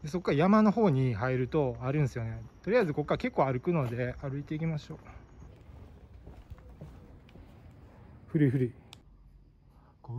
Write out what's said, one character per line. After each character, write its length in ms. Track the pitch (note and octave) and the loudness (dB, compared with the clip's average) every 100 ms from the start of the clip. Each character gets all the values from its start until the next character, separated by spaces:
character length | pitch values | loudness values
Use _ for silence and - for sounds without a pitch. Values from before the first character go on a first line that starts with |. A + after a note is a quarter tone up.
で、 60 | D3+ | -6
そ 100 | F3+ | -4
っ 40 | |
か 100 | G3 | 0
ら 40 | D3 | 4
山 240 | F3+ G#3+ | 6 6
の 100 | G#3+ | 6
方 200 | A3+ G#3 | 6 4
に 240 | C3 C3 | 4 2
入 240 | G#2+ B2+ B2+ | 0 0 0
る 100 | B2 | 0
と 280 | D#3+ C3+ A#2 | 0 0 -2
あ 100 | B2 | -2
る 100 | D3 | 0
ん 20 | |
で 60 | C3+ | 0
す 80 | B2 | -2
よ 80 | |
ね。 180 | A2+ A#2 A2 - | -8 -8 -14 -10
と 80 | F3 | 0
り 60 | A#3+ | 2
あ 40 | |
え 40 | |
ず 80 | F3+ | 2
こ 100 | D3 | -2
っ 20 | D3 | -2
か 80 | |
ら 40 | D#3 | -2
結 160 | B3 | 0
構 120 | G#3+ C3+ | 0 0
歩 120 | B2+ | 0
く 140 | F3 | 0
の 160 | E3+ B2 | 0 0
で、 260 | A#2+ B2 - | -2 -4 -4
歩 180 | C#3 C#3 | -8 -8
い 40 | |
て 120 | C#3+ | -6
い 40 | D#3 | -4
き 80 | E3 | -4
ま 100 | D3+ | -4
し 140 | - | -8
ょ 60 | D#3 | -16
う。 20 | - - - - - - - - - - - - - - - - - - - - - - - - - - - - - - - - - | -16 -20 -20 -20 -20 -20 -20 -20 -20 -20 -20 -20 -20 -20 -18 -18 -18 -18 -16 -18 -20 -20 -20 -20 -20 -20 -20 -20 -20 -20 -20 -20 -2
古 220 | D#3+ C#3+ | 2 4
い 20 | |
古 160 | C3 B2 | 4 0
い。 60 | - - - - - - - - _ - - - _ | -4 -20 -20 -20 -20 -20 -20 -20 _ -20 -20 -20 _
こ 100 | - | -10